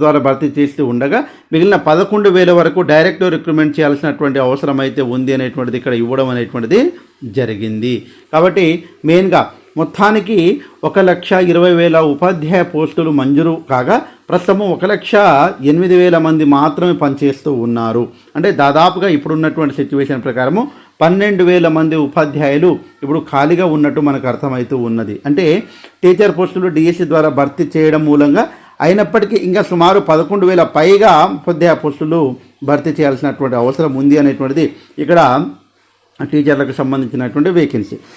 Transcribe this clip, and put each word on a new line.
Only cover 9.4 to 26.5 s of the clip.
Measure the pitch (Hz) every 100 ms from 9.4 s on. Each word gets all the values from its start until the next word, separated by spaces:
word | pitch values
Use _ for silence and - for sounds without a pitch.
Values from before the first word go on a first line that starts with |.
| 107 - _ 151
మొత్తానికి | 160 - 208 214 190 214 170 285 - _ 156
ఒక | 196 185
లక్ష | 170 - 185 180
ఇరవై | 170 180 170
వేల | 170 160 156
ఉపాధ్యాయ | 143 180 180 156 185 175
పోస్టులు | 151 156 - 165 147
మంజూరు | 131 143 165 165 -
కాగా | 127 127 214 - - -
ప్రస్తుతం | 175 175 196 202 160
ఒక | 190
లక్ష | 202 - 208 202 139 170 180 135
ఎనిమిది | 160 185 180
వేల | 180 165 160
మంది | 156 147 139
మాత్రమే | 151 147 175 156
పనిచేస్తూ | 147 139 143 139 156 131 120
ఉన్నారు. | 117 113 117 117 - _ 147
అంటే | 190 151
దాదాపుగా | 143 151 175 180 196 147
ఇప్పుడున్నటువంటి | 151 160 156 160 147 135
సిచ్యువేషన్ | 139 139 139 135 127
ప్రకారము | 120 127 185 285 - - _
పన్నెండు | 160 190 208 196 180
వేల | 180 165 160
మంది | 160 156 143
ఉపాధ్యాయులు | 165 151 143 147 143 180 160 - _
ఇప్పుడు | 139 143 143
ఖాళీగా | 139 147 175 185 151
ఉన్నట్టు | 147 151 147
మనకు | 139 127
అర్థమవుతూ | 113 143 127 123 135 117
ఉన్నది. | 113 107 104 139
అంటే | 147 165 151 110 - - _
టీచర్ | 180 180 208 160
పోస్టులు | 185